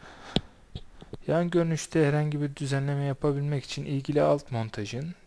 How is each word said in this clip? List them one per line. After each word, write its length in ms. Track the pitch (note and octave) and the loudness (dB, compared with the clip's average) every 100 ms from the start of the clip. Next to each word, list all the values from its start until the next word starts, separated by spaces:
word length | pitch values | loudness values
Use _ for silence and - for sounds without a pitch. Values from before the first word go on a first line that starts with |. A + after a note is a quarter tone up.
| - - - - - - - - - - - - - | -20 -20 -10 -8 -8 -12 -16 -16 -16 -18 -18 -8 0
Yan 240 | D#3 F3 | 2 2
görünüşte 560 | F3 E3 D#3+ - E3 C#3+ | 2 2 0 0 4 4
herhangi 340 | D3+ D3+ D3 | 4 2 0
bir 160 | D3 C#3 | -2 -4
düzenleme 480 | C#3 C#3 C#3 C#3+ | -2 0 0 0
yapabilmek 600 | C#3 C3+ D3 C#3+ C#3+ C#3+ | 0 0 0 2 0 -2
için 200 | - - | -4 -8
ilgili 380 | D3 C#3 C#3 D3 | -4 -2 0 4
alt 280 | D3+ D3 - | 4 4 0
montajın 640 | A#2 A2+ - G2+ A#2+ D#3 - | -4 -4 -6 -6 -6 -8 -10